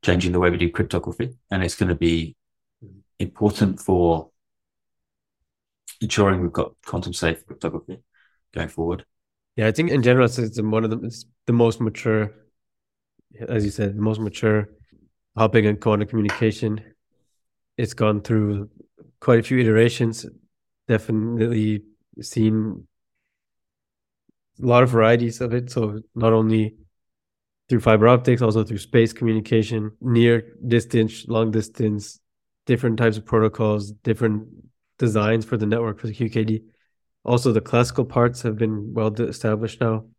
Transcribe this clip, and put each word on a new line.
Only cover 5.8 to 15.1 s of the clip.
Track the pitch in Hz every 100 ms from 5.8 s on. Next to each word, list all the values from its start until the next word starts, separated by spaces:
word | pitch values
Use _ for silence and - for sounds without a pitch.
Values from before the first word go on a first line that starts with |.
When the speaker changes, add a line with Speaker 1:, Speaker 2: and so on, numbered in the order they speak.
| - -
Speaker 1:
ensuring | 104 - 101 95
we've | 87
got | - - _ -
quantum | 90 90
safe | 87 82 82 _
cryptography | - 82 - - 92 _ _ _ _ _
going | 87 80
forward. | - 82 87 - _ _ _ _ -
Speaker 2:
Yeah, | 110
I |
think | 110 165
in | 143
general, | 123 127 120
it's, | 120
it's | 117 120
one | 107 110
of | 113
the, | 113
it's | 113 113 - _ -
the |
most | 117 117 110
mature, | 113 107 117 110 104 - _ _ _ _ _ _ _ _ _ - 117
as | 117 104
you |
said, | 101 104 104
the |
most | 107 107
mature | 107 - 113 107 104 _ _ _ _